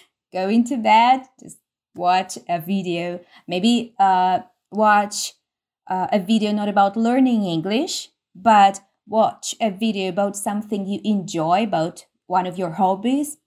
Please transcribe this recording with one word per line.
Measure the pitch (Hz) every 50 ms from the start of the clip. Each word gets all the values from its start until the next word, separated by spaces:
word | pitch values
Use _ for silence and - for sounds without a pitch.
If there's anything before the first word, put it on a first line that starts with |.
| _
<laughs> | _ _ _ _ _
Go | - 185 190 196
into | 220 240 240 240 285 233
bed, | 220 214 214 226 233 247 262 262 254 _ _ _
just | - - - _ _ _ _ _ _ _ -
watch | 170 175 180 185 185 196 196 - - - -
a | 175 165
video. | 160 180 196 190 175 180 170 170 175 175 175 175 - _ _ - -
Maybe, | - 175 185 196 233 240 240 233 - _ -
uh, | 196 190 185 180 185 185 185 - - _ _ _ _ -
watch, | 190 208 214 208 208 208 202 202 - - - - - _ _ _ _ _ _ _ _ _ _ -
uh, | 185 185 180 -
a | 208 202
video | 175 196 226 214 214 208
not | 208 208 208 208
about | 202 202 196 196 202
learning | 226 226 233 247 262 262 254 240 214 196
English, | 175 165 160 160 196 214 262 339 - - - - - _ _ _ _ _
but | 180 190 226 214 202 196 196 196 - _ _ _ _ _
watch | - 208 220 202 - - - - - - -
a | 226 214
video | 185 190 233 220 196 202 190 185
about | 175 202 202 202 196
something | - - 220 202 208 214 - 214 196 190
you | 196 202 - -
enjoy, | 214 208 196 165 - - 165 156 165 180 202 226
about | 202 190 160 160 180 - - - _ _ _ _
one | - 180 185 180
of | 180 170 190
your | 185 165
hobbies, | 160 202 190 185 190 196 208 247 269 294 294 285 - _ _